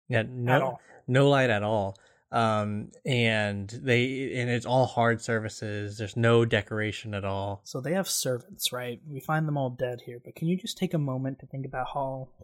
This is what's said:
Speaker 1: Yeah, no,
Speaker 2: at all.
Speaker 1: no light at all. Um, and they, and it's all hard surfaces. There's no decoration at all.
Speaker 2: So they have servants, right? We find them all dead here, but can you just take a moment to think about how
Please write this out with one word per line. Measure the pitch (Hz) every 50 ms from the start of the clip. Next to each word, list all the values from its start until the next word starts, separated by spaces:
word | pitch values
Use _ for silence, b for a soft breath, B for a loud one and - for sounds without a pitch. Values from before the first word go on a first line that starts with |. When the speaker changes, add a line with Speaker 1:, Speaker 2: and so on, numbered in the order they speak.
| _ -
Speaker 1:
Yeah, | 123 113 110 127
no, | 127 123 120 123 127
Speaker 2:
at | 143
all. | 135 131 120 - B B B B B -
Speaker 1:
no | 123 135 139 143
light | 143 135 131 123
at | 107 101 104
all. | 107 113 107 98 98 98 b b b b b b b
Um, | - 120 113 110 107 107 104 104 104 104 - - - - -
and | - 131 120 117 113 110 107 104 104 101 101 98 98
they, | 110 120 143 131 120 120 123 131 135 131 135 117 87
and | 127 120 120
it's | 120 120 - -
all | 123 131 127
hard | - - 120 117 117 117 110
surfaces. | - - 113 110 110 107 - - 113 107 104 104 104 101 101 110
There's | 110 98 -
no | 120 117 117 117 117 117
decoration | 113 117 107 98 - 110 107 107 107 98 - - 110 104
at | 101 98
all. | 98 98 98 98 101 98 - -
Speaker 2:
So | - - 135
they | 123 139 175
have | 196 180 -
servants, | - - - 135 127 117 - - - - - -
right? | 131 123 123 123 120 - - 156
We | 143 131
find | - - 156 156 160 151
them | 147 143
all | 135 127
dead | 127 - 131 123 123 117 -
here, | - 120 120 -
but | - -
can | - 156 165
you | 185
just | 180 - - - -
take | 190 175 -
a | 160
moment | 143 135 131 131 131 135 139 -
to | - -
think | - 135 131
about | 135 139 131 127 -
how | - 143 139 135 131 131 131 - - -